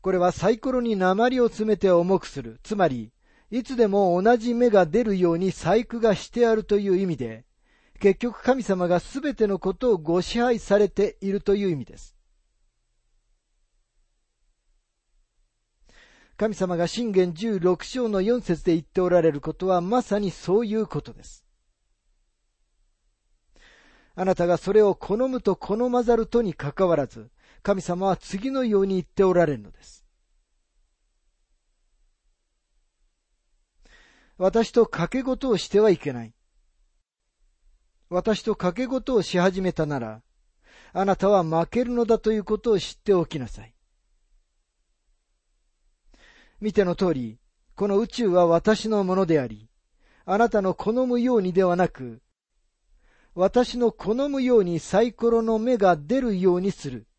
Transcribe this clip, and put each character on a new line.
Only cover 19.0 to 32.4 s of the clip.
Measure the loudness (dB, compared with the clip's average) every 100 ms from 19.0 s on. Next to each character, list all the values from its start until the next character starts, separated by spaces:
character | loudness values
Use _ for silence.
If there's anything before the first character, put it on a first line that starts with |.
お | 2
ら | 4
れ | 4
る | 0
こ | -8
と | -6 0
は | 0
ま | 0 -2
さ | 0 -4
に | -4
そ | -6 -2 0
う |
い | 0
う | -4 -4
こ | -8
と | -10
で | -20
す。 | -20 -20 _ _ _ _ _ _ _ _ _ _ _ _ _ _ _ _ _ _ _ _ _ _ -20 _ _ _ _
あ | -4
な | -2
た | 0 0
が | 0
そ | 2
れ | 4
を | 4
好 | 2 -4 -2 -2
む | -2
と | -2
好 | -2 -4 -2 0
ま | 0
ざ | 2
る | 0 0
と | -2
に | -2
か | -6 -10
か | -2
わ | 0
ら | 2 -2
ず、 | -10 -20 _ _ -8
神 | -4 -2
様 | -2 -2 -2
は | -2
次 | -6 -8 -6
の | -4
よ | 0 2
う |
に | 2
言 | -2
っ |
て | -4 2
お | 4
ら | 4
れ | 2
る | -2
の | -10
で | -20
す。 | -20 -20 _ _ _ _ _ _ _ _ _ _ _ _ _ _ _ _ _ _ _ _ _ _ _ _